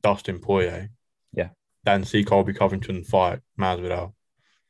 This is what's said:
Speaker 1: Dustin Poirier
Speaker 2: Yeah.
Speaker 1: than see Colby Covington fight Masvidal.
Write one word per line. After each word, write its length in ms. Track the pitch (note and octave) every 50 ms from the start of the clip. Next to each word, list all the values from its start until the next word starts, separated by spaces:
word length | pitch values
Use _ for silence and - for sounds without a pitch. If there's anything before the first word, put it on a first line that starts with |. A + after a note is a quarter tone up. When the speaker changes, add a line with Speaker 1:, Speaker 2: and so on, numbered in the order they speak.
Speaker 1:
Dustin 380 | - G#2 G2+ G2+ - - F#2 F2
Poirier 500 | - - G2 F#2+ F2+ F2 F2 F2 G2 G#2 - _ _ _ _ _ _ _ -
Speaker 2:
Yeah. 160 | - F2 F2+ - _ _ _ _ _ -
Speaker 1:
than 200 | G#2 G2+ G2 F#2
see 200 | - - G#2+ G2+
Colby 280 | G2 G2+ G2 F#2+ G#2 G2
Covington 500 | - G2+ F#2+ F#2+ F#2+ - - F#2+ F2+ F2
fight 360 | - - F#2+ F#2 F2 F2+ - _ _ - -
Masvidal. 540 | F#2+ F#2 F2+ F2 F2+ F2+ F2+ - - G2 - _ _ _ _ _ _ _ _ _ _